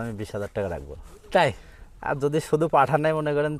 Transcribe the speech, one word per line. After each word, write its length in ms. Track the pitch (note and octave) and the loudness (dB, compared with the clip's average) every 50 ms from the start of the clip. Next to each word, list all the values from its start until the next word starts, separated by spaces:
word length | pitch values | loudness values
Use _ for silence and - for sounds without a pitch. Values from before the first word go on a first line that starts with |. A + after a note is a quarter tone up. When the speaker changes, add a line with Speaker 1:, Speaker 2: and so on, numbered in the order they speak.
| A#2 | -4
Speaker 1:
আমি 100 | A#2 A2 G2+ | -4 -4 -6
বিশ 80 | G#2+ - - | -8 -6 -6
হাজার 160 | G#2 G2+ G2 - | -6 -6 -4 -4
টাকা 120 | G#2+ G2+ F#2+ E2+ | -2 -2 -2 -4
রাখবো। 180 | D2 C#2 C#2+ D2 - - - - - - - - | -6 -8 -12 -14 -16 -16 -18 -20 -20 -8 0 2
Speaker 2:
তাই? 140 | F#3+ E3+ C3+ F#2+ - - - - - - - - - - - | 2 2 2 0 -4 -12 -20 -20 -20 -20 -20 -16 -10 -6 -4
Speaker 1:
আর 80 | C#3+ C#3+ C3+ | -4 0 0
যদি 160 | D3 D3 D#3+ - - | 0 0 0 0 2
শুধু 160 | - D3+ D#3+ D#3+ - | 2 2 2 4 4
পাঠা 200 | D3 C3+ B2 D#3+ D3+ D3+ | 4 4 6 4 2 2
নেয় 120 | D#3 D#3 D#3 | 2 0 0
মনে 120 | D3+ D3+ D3 C#3+ | 0 0 0 0
করেন, 160 | D3 D3+ D3+ C#3+ | 0 0 -2 0